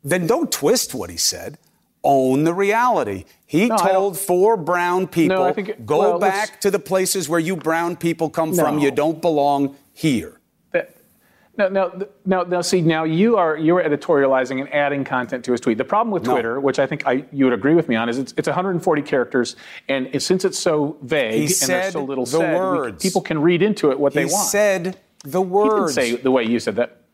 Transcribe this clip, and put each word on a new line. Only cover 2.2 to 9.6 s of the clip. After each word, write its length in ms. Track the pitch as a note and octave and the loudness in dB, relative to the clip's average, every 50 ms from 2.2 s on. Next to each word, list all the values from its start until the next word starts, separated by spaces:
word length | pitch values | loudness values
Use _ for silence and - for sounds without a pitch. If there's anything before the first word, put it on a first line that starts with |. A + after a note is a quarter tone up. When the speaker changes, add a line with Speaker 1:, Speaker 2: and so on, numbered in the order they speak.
| C3 C3 C3 C#3 D3+ | 4 4 2 2 2
Speaker 1:
the 80 | E3 | 0
reality. 720 | F3 F#3 G3 G3 G#3 A3+ B3 B3+ A3+ E3+ C3 G#2 G2 F#2 E2+ _ _ _ _ | 0 0 0 0 2 2 2 2 2 0 0 -2 -4 -8 -10 _ _ _ _
He 220 | _ - D#3+ G#3 A#3+ | _ 0 2 2 2
Speaker 2:
No, 80 | A3+ | 2
I 20 | G#3 | 2
don't 140 | F3 G3 | 2 2
Speaker 1:
told 260 | F#3+ F#3+ G3 G3+ F3+ - | 2 2 2 0 -2 -4
four 400 | - - F3+ F3+ F#3+ G#3+ A#3 G3+ | -2 0 2 4 4 4 4 2
brown 480 | D#3 D3 F3+ F3 F3 F3 F3+ F#3 F#3 | 0 -2 0 0 0 0 0 0 -2
people, 320 | - - E3+ D#3+ D3 F#3 F#3+ | -2 0 2 2 2 4 2
Speaker 2:
No, 60 | F3+ | 2
I 80 | F3+ | 0
think 180 | - - F#3+ F#3 | 0 -2 -6 -8
it, 160 | G#3 - A#2 | -10 -12 -4
Speaker 1:
"Go 120 | A2 D3 D#3+ | -2 0 2
Speaker 2:
well, 180 | F#3+ G#3+ F#3+ E3+ | 2 2 2 2
let's 320 | G3+ F#3+ F#3+ G3+ G#3+ G#3+ | 0 0 0 0 -4 -4
Speaker 1:
back 100 | - - | -6 -2
to 80 | - G3+ | -2 0
the 80 | F#3+ G3 | 0 0
places 520 | - - F#3 F#3+ F#3+ F#3 - G3 E3 C3+ | -2 -2 0 0 0 0 -2 -4 -2 0
where 100 | E3 E3+ | 0 0
you 160 | E3 D#3+ F#3+ | 0 -2 -4
brown 400 | D#3+ - D#3+ D#3+ E3 E3+ E3+ F3+ | -4 -2 -2 -2 0 -2 -4 -4
people 320 | - - E3+ E3 E3 E3 D3+ | -2 -2 -2 -2 -2 -4 -4
come 240 | - - D#3+ D#3+ D#3+ | -2 -2 -2 0 0
from. 220 | F3 D#3 D3+ D3 | 0 0 2 2
Speaker 2:
No. 60 | D3+ | 2
Speaker 1:
You 80 | C#3+ C#3 | 0 0
don't 320 | C3 C#3+ D3 D#3+ E3 D#3 | 2 2 0 0 -2 0
belong 520 | - F3 D#3 D3 C#3+ C#3+ C#3+ C#3 | 0 0 2 2 2 2 2 0